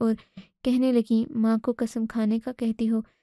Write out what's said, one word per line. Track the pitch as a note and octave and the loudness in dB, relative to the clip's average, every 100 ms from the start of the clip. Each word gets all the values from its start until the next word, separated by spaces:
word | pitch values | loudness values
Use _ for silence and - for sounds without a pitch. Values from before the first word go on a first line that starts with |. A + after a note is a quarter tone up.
और | A3+ A3 - - | -2 -2 -6 -20
कहने | - _ B3+ B3 C4 | -20 _ 0 2 4
लगी, | A#3+ A3+ A3+ A#3 | 2 2 0 0
"माँ | A3+ A3 A3 | 0 0 0
को | A#3 | 0
कसम | A#3+ A#3 A#3 A3+ | -2 -4 -4 -4
खाने | A#3 G#3+ A3+ | -2 0 0
का | B3+ | -4
कहती | B3 A3+ A3 A3+ | -6 -4 -2 0
हो, | A3+ A3 _ | -2 -4 _